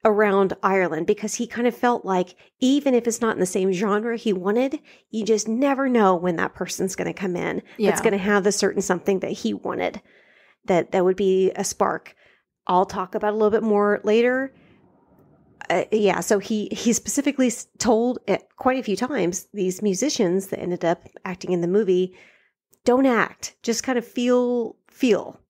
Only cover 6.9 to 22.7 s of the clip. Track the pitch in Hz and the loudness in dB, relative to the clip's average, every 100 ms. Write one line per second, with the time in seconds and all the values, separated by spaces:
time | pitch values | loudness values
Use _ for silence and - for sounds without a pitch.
6.9 | - 170 170 190 175 165 170 - - 202 | -4 -8 -6 -6 -4 -4 -6 -10 0 0
7.9 | 165 220 202 190 202 196 196 202 196 190 | 2 0 0 2 2 2 0 0 -2 -2
8.9 | 180 - 190 - - 226 202 - - - | -2 0 -2 -2 -4 -6 -4 -6 -4 -4
9.9 | 208 _ _ _ _ _ _ - 180 - | -6 _ _ _ _ _ _ 0 0 2
10.9 | 190 180 185 196 185 190 - 196 - 202 | 2 2 2 2 4 2 0 -6 -2 -2
11.9 | - - _ _ _ _ _ - 180 190 | -2 -10 _ _ _ _ _ 0 2 2
12.9 | 202 180 214 208 214 214 220 220 208 208 | -4 -6 -2 -2 2 2 2 2 2 2
13.9 | 208 214 220 240 262 269 _ _ _ _ | 0 2 2 2 0 -6 _ _ _ _
14.9 | _ _ _ _ _ _ _ - 175 - | _ _ _ _ _ _ _ -2 -2 0
15.9 | 220 202 175 175 208 190 220 208 - 233 | 2 2 0 0 0 0 -6 -4 -4 -2
16.9 | 226 - - 285 277 254 - - _ 220 | -2 -2 -2 -2 0 0 -2 -14 _ 0
17.9 | 226 240 247 - 196 _ - 262 262 220 | 2 0 -4 -4 -4 _ -2 -2 0 -2
18.9 | 185 254 269 175 180 - 202 185 185 214 | -4 -2 -2 -2 -4 -10 -4 -4 0 -2
19.9 | 185 277 - 185 185 190 - 175 175 170 | 0 -2 0 0 0 -2 -8 -6 -2 -2
20.9 | 175 - - 196 180 185 180 170 196 196 | -2 -6 -14 -12 -10 -4 -2 2 0 2
21.9 | 180 185 - - _ _ _ _ | 0 0 -6 -20 _ _ _ _